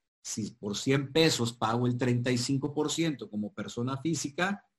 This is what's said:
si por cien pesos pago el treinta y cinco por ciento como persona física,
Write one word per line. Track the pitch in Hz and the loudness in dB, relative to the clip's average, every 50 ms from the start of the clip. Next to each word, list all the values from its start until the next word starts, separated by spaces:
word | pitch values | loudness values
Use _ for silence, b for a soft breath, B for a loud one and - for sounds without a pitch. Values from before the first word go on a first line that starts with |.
| _ _ _ _ | _ _ _ _
si | _ - - 120 104 - | _ -8 -6 -4 -6 -6
por | - - - 104 104 - | -8 -8 -6 -6 -6 -2
cien | - 135 135 139 139 - | 0 2 2 2 0 2
pesos | - 160 165 156 - - 117 117 | 4 4 4 6 4 2 0 -2
pago | - - 113 107 117 120 123 | -2 -2 -2 0 2 2 2
el | 123 123 123 | 2 2 2
treinta | 131 123 123 123 120 127 | 2 2 2 2 2 2
y | 123 117 | 0 0
cinco | - - 139 131 143 147 | 0 0 0 0 0 -2
por | - 147 156 143 | -2 -2 -2 0
ciento | - - 165 165 143 123 110 101 | 0 0 0 0 0 -4 -8 -8
como | 104 104 104 101 | -6 -6 -6 -6
persona | - - 107 107 - 120 120 131 135 131 | -6 -8 -10 -6 -4 -4 -2 -2 -2 -2
física, | 135 165 165 - - 143 143 - 175 196 202 202 - _ _ | -2 -2 -2 -2 -2 -4 -2 0 0 0 0 -4 -8 _ _